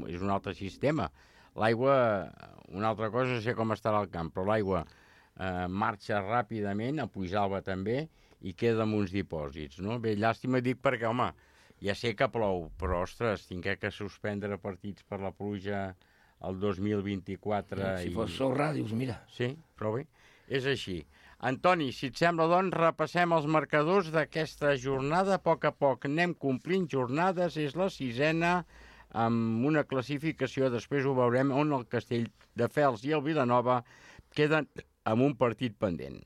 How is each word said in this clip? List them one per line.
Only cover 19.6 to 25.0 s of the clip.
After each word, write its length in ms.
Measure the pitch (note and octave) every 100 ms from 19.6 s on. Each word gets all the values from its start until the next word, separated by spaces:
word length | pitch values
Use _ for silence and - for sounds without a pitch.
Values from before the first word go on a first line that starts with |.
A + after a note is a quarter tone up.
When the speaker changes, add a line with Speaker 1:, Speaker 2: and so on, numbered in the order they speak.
| - -
Speaker 1:
però 160 | G#2+
bé, 120 | A2+ D3+ _ - - -
és 160 | C3 C3
així. 380 | C3 - E2+ C#2 - - -
Antoni, 540 | B2 B2+ F3+ F3+ C3+
si 160 | - C3+
et 80 | -
sembla, 300 | E3+ E3+ D#3+
doncs, 260 | F3 F#3+
repassem 560 | D#3 E3 D#3 D#3 F3 F3
els 140 | E3 D3
marcadors 640 | D#3 C#3 D3+ D3+ G3 E3
d'aquesta 640 | D#3+ C#3+ D#3+ D#3 - D3 C#3
jornada. 600 | C3 C3+